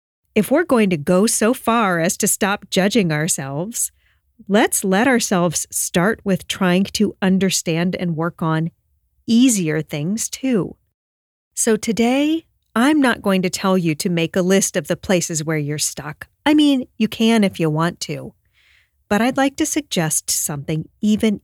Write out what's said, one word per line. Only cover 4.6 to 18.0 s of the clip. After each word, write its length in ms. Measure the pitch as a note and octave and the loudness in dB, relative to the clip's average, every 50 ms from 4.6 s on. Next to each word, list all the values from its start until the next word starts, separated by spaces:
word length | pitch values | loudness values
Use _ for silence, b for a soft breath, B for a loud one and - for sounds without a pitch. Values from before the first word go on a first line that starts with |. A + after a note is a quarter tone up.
| D4 G4 - - | 4 2 0 -2
let 240 | - F#3+ F#3 G3 A#3+ | 0 0 2 2 2
ourselves 580 | C4+ B3+ A#3 - - G#3 F3 F3 F3+ D3+ - - - | 2 2 2 0 0 0 2 2 0 0 -4 -6 -6
start 500 | - - - - - F3+ E3+ G#3+ A3+ - - | -6 -6 -6 -2 0 0 2 2 0 -2 -2
with 240 | G3+ F#3+ F3 - - | -2 -2 -2 -4 -8
trying 340 | - - G3 F3+ F3 F#3 G3 | -4 0 0 2 2 2 0
to 320 | - - - G#3+ G3 - - | -2 0 0 0 0 0 -2
understand 720 | - F#3+ F#3+ F#3+ G3 F#3 - - - F3+ D#3+ E3 F3 F#3+ E3+ | 0 2 2 2 2 0 -2 -2 -2 -2 -2 0 0 -2 -2
and 220 | - F#3 E3+ E3 | -4 -4 -4 -2
work 260 | D3+ E3 E3+ - - | -2 -4 -4 -4 -4
on 300 | F3 D#3+ D#3+ D#3+ E3 E3 - _ _ _ _ _ _ _ _ _ _ | -2 -2 0 0 -2 -4 -6 _ _ _ _ _ _ _ _ _ _
easier 580 | - A3+ A#3 B3+ C4+ A3+ G3 F3 D3+ D3+ D#3+ | 0 4 4 4 4 4 2 0 -2 -2 -2
things 460 | D3+ - - D3 D3 E3+ G#3 A3+ - - | -4 -4 -6 -6 -4 -4 -4 -6 -6 -8
too. 480 | - - - C4+ B3+ G3 - - - - _ _ _ _ _ _ _ _ _ _ _ _ _ _ _ | -8 -6 -2 -2 0 0 -2 -4 -8 -16 _ _ _ _ _ _ _ _ _ _ _ _ _ _ _
So 220 | - - A#3 A3 | -4 0 0 0
today, 680 | G#3+ - A#3 G#3 G3+ A#3 A#3+ B3+ C#4 D4 D4+ D#4+ E4 - _ _ _ _ _ - | 0 0 -2 -2 0 0 2 2 2 2 0 0 -2 -4 _ _ _ _ _ -2
I'm 260 | A3 A#3+ C#4+ D#4 D4+ | 0 2 4 4 4
not 220 | C4+ B3 A3 - | 4 2 0 0
going 200 | - G3+ F#3+ F#3 | 0 0 0 0
to 60 | F3+ F#3 | 0 -2
tell 300 | - - - F#3+ F#3 F#3 | -4 -2 -2 0 0 2
you 160 | E3 E3 D3+ | 0 0 -2
to 160 | D3 - - | -2 -2 -2
make 240 | F3 E3 E3 D#3+ - | 0 0 -2 0 0
a 80 | G3 | 0
list 340 | F3 F#3 G3 F#3+ F#3 - - | 2 2 2 2 2 0 -2
of 120 | F#3 D3 - | -4 -4 -4
the 80 | F3+ | -6
places 480 | - - - G#3+ G#3+ - - E3+ D3+ D#3+ | -4 -2 0 0 0 0 -2 -4 -4 -2
where 120 | D#3 D#3+ | -2 -2
you're 220 | D#3 D3 C#3+ D3+ D3+ | -2 -2 -4 -4 -4
stuck. 480 | - - - - C#3 D3+ D3+ - - - _ _ _ | -4 -6 -6 -8 -12 -12 -14 -16 -20 -20 _ _ _
I 100 | D4 D#4 | 2 4
mean, 340 | D4+ D4+ D4 C#4 B3+ B3 - _ - | 4 4 4 2 0 -2 -6 _ -2
you 80 | A3 | -2
can 380 | G#3+ - - A3+ A3+ A#3 A3+ G3+ | -2 0 0 2 4 4 4 2
if 160 | F#3+ F#3+ - | 2 0 0
you 100 | E3 D#3 | -2 0
want 300 | D3+ D#3 E3 E3+ - - | 0 0 0 -2 -4 -6